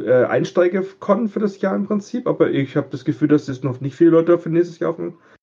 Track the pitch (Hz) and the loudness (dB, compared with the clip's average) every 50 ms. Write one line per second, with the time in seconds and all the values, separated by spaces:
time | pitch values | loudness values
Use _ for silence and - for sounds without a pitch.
0 | 104 113 127 127 117 - - 127 - - - 180 180 180 190 190 185 - - - | 0 2 4 4 4 2 0 0 -2 0 2 2 2 2 2 -2 -4 -6 -8 -6
1 | - - 202 220 240 208 - 208 214 202 196 - - 190 196 202 202 - 214 202 | -2 0 0 0 0 -2 -2 -2 -4 -4 -4 -4 -4 -2 -2 -2 -2 -2 -4 -4
2 | 202 - - 247 - - 151 - 160 120 - 139 135 131 - 156 139 - - - | -4 -6 -8 -4 -2 -2 0 2 0 0 0 0 -2 -2 -2 -4 -4 -4 -8 -8
3 | - - 147 - 151 143 151 147 - - 131 123 143 135 123 - 139 139 - - | -6 -6 -2 0 0 2 2 0 0 -2 -8 -6 -6 -6 -6 -6 -8 -8 0 2
4 | 170 170 165 165 165 170 175 170 - 165 160 170 175 170 165 - 170 160 170 - | 4 6 6 6 4 4 2 0 0 0 0 0 0 -2 -4 -6 -6 -6 -6 -6
5 | 170 175 170 _ _ _ _ _ | -8 -12 -12 _ _ _ _ _